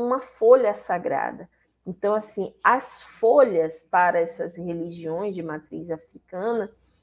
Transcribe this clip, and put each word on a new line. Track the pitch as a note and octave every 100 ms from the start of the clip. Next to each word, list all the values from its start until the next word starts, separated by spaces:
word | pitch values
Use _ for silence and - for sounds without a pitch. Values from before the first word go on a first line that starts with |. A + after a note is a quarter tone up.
uma | A#3+ B3+
folha | C4 - A3+ C4 A3+
sagrada. | G#3 - F3+ - C#3 - - - _ _ _ -
Então, | F3+ G#3
assim, | G#3+ G#3+ - F#3+ -
as | - B3 - -
folhas | - - A3+ C#4+ B3+ F3 D#3+ D#3+
para | - F3+ F3+ F3
essas | E3+ E3+ E3+ F3
religiões | F3 E3+ E3+ E3+ D#3+ E3 G#3
de | F#3
matriz | E3 D#3 D3+ D#3+ E3+
africana | D#3+ _ - _ F3+ G#3+ A#3 G3 _ _ _